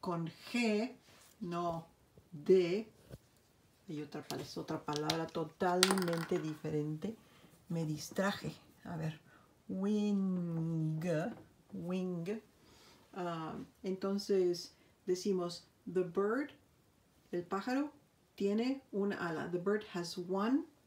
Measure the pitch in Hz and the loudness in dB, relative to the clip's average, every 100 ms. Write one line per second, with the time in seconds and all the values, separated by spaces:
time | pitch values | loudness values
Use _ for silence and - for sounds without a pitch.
0 | - 170 165 - - 240 233 208 247 - | -2 -2 -2 -6 -6 0 4 4 0 -6
1 | - - - - 180 175 175 165 - _ | -20 -20 -20 -10 -4 -2 0 -2 -6 _
2 | _ - - 147 147 185 175 190 226 - | _ -20 -16 -10 8 8 8 2 -2 -14
3 | - - - _ _ _ _ _ - 151 | -18 -18 -18 _ _ _ _ _ -10 -8
4 | 147 147 143 135 127 - 147 156 - 147 | -6 -10 -8 -8 -8 -10 -6 -6 -4 -2
5 | 151 165 160 165 156 - 185 180 185 190 | 0 0 -2 -2 -4 0 2 6 6 4
6 | 180 170 165 175 156 151 156 156 151 156 | 2 0 0 0 0 -4 -2 0 0 -4
7 | 196 226 - - - - - 165 156 151 | -6 -8 -16 -20 -20 -20 -6 -2 -2 -4
8 | - - 196 202 156 160 - - - 170 | -4 0 0 0 -6 -8 -18 -18 -10 -6
9 | 160 156 - - - _ - 190 196 214 | -6 -6 -16 -20 -20 _ -8 -2 0 2
10 | 208 202 190 180 175 165 165 165 156 156 | 2 2 2 0 0 0 0 0 0 0
11 | 175 156 190 - - - - 196 170 185 | 0 0 0 -6 -16 -20 -14 -10 -4 -2
12 | 185 180 165 226 - - - - - - | -2 -4 -4 -6 -8 -20 -20 -20 -20 -20
13 | - - 175 170 160 - - _ 202 190 | -16 -6 -4 -4 -6 -8 -12 _ -6 -2
14 | 196 202 - 196 180 175 - - - _ | 0 -2 2 4 4 2 -4 -16 -20 _
15 | - 180 208 185 175 170 - _ - 180 | -2 0 2 2 0 -6 -14 _ -4 0
16 | 170 170 202 240 311 - _ _ _ _ | 0 2 2 2 -2 -8 _ _ _ _
17 | _ _ _ 180 170 190 208 262 294 - | _ _ _ -4 -2 -4 0 0 0 -6
18 | _ _ _ - 202 214 247 269 - 202 | _ _ _ -2 0 2 2 -2 -4 0
19 | 202 196 175 156 165 175 175 208 - 185 | 0 0 -2 -2 -2 0 2 0 0 -6
20 | 170 - 175 190 214 277 320 - | -4 -6 -2 0 4 2 0 -14